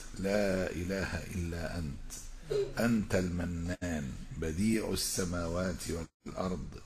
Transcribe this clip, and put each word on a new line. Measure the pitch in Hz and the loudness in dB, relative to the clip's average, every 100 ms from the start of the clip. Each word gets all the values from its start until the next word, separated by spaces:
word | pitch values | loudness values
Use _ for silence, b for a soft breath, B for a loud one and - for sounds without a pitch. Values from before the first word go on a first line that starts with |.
| - - | -8 -2
لا | 95 104 101 92 92 | 2 4 6 4 2
إله | - 90 95 90 80 | 0 0 0 0 -2
إلا | - 92 85 85 78 90 | -2 -2 -2 -2 -2 -2
أنت، | 76 67 - - - - - - - - | -2 -4 -8 -10 -10 -10 -2 0 0 2
أنت | 117 113 95 | 4 4 4
المنان، | 98 92 87 87 85 85 90 87 78 67 - - 67 | 2 2 0 -2 -2 -2 -2 -2 -2 -2 -6 -8 -4
بديع | 80 80 110 110 90 | -2 2 4 4 2
السماوات | 92 - - 90 87 82 87 92 85 - | 0 0 0 0 0 0 2 0 0 -2
والأرض، | 82 82 _ - - 92 87 73 - | -2 -4 _ -8 -2 0 0 -4 -8